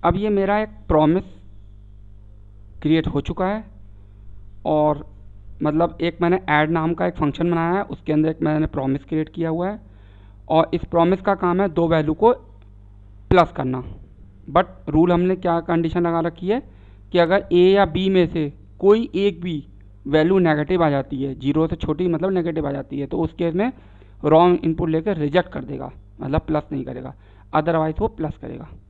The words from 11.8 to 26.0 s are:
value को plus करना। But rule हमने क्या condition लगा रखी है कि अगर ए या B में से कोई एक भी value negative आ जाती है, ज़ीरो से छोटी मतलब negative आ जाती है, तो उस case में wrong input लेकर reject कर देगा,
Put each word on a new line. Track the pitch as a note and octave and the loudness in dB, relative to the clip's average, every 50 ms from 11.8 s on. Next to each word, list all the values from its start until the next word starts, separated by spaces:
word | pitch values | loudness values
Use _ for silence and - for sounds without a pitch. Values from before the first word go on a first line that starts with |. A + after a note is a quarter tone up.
| E3+ D#3+ | 2 2
value | E3 D#3+ D3+ D3 D#3 | 2 2 2 0 0
को | D#3 G#3 A3+ B3 - - - - - - - - - - - - - - - - - - - | 2 4 4 4 2 -4 -20 -20 -20 -20 -20 -20 -20 -20 -20 -20 -20 -20 -20 -20 -20 -2 2
plus | - F3+ E3 - | 4 4 4 4
करना। | - - C3+ C3 B2+ B2 A#2+ - - - - - - - - - - - - - | 2 -4 -4 -4 -4 -6 -8 -10 -14 -16 -18 -20 -20 -20 -20 -20 -20 -20 -18 0
But | C3+ E3+ F#3 - - - - - | 0 0 0 0 -4 -16 -12 -2
rule | C#3+ D#3 E3 F3 | 2 2 4 4
हमने | F3+ F3 F3+ F#3 F#3+ F#3 | 4 2 2 0 0 0
क्या | F#3 F3+ E3+ E3+ | -2 -2 -2 -2
condition | E3 - E3+ E3+ E3+ D#3+ - F3 E3+ | -2 -2 -2 0 0 0 -2 -2 -2
लगा | E3+ E3 E3 | 0 -2 -2
रखी | E3 E3+ E3 - F3+ F3+ | -2 -4 -6 -6 -4 -2
है | G#3+ C4 - - - - - - - - - - | -2 -2 -4 -10 -20 -20 -20 -20 -20 -20 -20 -2
कि | - F3 | 2 2
अगर | E3+ E3 F#3 G3+ F#3+ - | 4 4 4 0 2 2
ए | E3+ F3 F3+ F#3 | 4 6 6 6
या | F#3+ G3+ G3 E3 | 6 6 4 2
B | D3+ F3 F#3+ F#3+ | 0 -2 0 2
में | F#3+ F#3 F3 D#3+ | 4 4 2 2
से | E3 E3+ D#3 C#3+ C#3+ - - - - - | 0 -4 -4 -4 -6 -12 -20 -20 -14 0
कोई | - G3 G#3 A3+ A#3 - - F3 | 4 6 6 6 4 -2 -2 0
एक | G3 G3+ F3+ E3 | 0 0 -2 -2
भी | F3 - D#3 D3 D3 - - - - - - - - C3+ | -8 -6 -6 -6 -8 -12 -20 -20 -20 -20 -20 -16 -8 0
value | C#3+ D#3 D#3 E3+ F#3+ F#3+ | 2 4 4 4 4 4
negative | F3+ E3 D#3 D3 D3+ C#3+ F3+ F3+ E3+ | 4 4 2 0 0 0 0 2 2
आ | D#3 | 2
जाती | C#3+ C#3 C3 - D3 C3 C3+ | 0 0 -4 -4 -6 -6 -6
है, | C#3 C3+ | -6 -8
ज़ीरो | - C3 C#3 C#3+ D#3 D#3+ D#3+ | -4 -4 -2 0 0 0 0
से | E3+ | -2
छोटी | D#3 - - D3+ D3+ F#3 F3+ | -6 -4 -4 -2 -2 0 -2
मतलब | E3+ D3+ E3+ F#3+ | 0 0 -2 -2
negative | G3 F3+ E3 D#3+ D#3 D#3+ D3 C#3+ | 0 0 -2 -2 -2 -4 -4 -4
आ | |
जाती | C#3 C#3 C3+ - - C#3 | -4 -6 -8 -8 -8 -8
है, | C#3+ D3 | -6 -6
तो | E3+ F#3+ | -4 -4
उस | - D#3 - | -4 -4 -2
case | - F3 E3+ D#3+ | -2 -4 -2 0
में | F3+ G#3 B3+ C4 - - - - - - - - - - | 0 -2 -2 -4 -8 -20 -20 -20 -20 -20 -20 -20 -4 0
wrong | D3 D#3 D#3+ E3+ F3+ F3+ - - | 4 6 6 8 6 4 2 0
input | E3 D#3+ E3 F3+ E3 | -2 -2 -2 -2 -2
लेकर | D#3 D#3+ D#3+ G#3+ G3 D#3+ | -2 -2 -2 -2 -4 -2
reject | D3+ D3 C#3+ F3+ F3 - | -4 0 0 0 0 0
कर | - - C3 | -8 -12 -10
देगा, | - C#3+ C3 C3+ C3 - - | -10 -10 -12 -12 -12 -14 -18